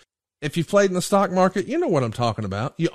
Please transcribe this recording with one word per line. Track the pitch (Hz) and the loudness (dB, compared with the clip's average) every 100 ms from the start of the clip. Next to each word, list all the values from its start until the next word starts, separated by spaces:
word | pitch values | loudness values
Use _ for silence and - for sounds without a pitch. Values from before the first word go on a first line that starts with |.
| _ _ _ _ | _ _ _ _
If | 147 170 | -6 -4
you've | 156 | 2
played | 202 202 | 2 2
in | 180 | 0
the | |
stock | - 202 196 | 0 2 2
market, | 180 185 202 185 | 2 2 2 -2
you | 311 | -2
know | 349 | 0
what | 151 | 0
I'm | 120 | 0
talking | 110 120 107 101 | 0 -2 -2 -4
about. | 98 131 - | -4 -6 -2
You | 165 | 0